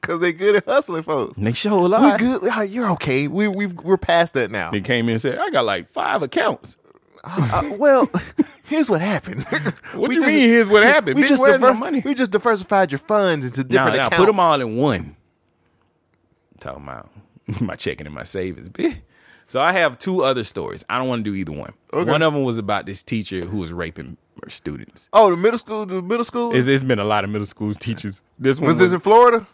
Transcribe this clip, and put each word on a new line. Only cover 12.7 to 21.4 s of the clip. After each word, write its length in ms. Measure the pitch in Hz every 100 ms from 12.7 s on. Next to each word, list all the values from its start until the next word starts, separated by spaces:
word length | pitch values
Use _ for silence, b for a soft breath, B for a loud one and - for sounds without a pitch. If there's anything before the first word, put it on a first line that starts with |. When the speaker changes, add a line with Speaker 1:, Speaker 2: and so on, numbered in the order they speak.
| 202 185
Speaker 1:
your 60 | 139
funds 480 | - 214 190 156 127
into 180 | 131
different 320 | 131 175 131 127
Speaker 2:
Nah, 60 |
nah, 40 | 123
Speaker 1:
accounts. 160 | 170
Speaker 2:
put 40 | 190
'em 100 | 208
all 220 | 170 147
in 160 | 120 110
one. 400 | 143 98 73 - _ _ _ _ _ _ _ _ _ _ _ _ _ _
Talking 220 | - 67
about 280 | 69 62 - - _ _
<laughs> 240 | - -
my 140 | 107
checking 320 | - - 73 76
and 80 |
my 100 | 71
savings, 440 | - 98 92 85 92
bitch. 320 | - 330 - - b b b b
So 120 | 127
I 100 | 156
have 260 | 185 160 120
two 260 | - 185
other 180 | 135 127
stories. 420 | 110 - 69 80 -
I 100 | 120
don't 100 | 131
wanna 140 | 120
do 120 | 104
either 180 | 95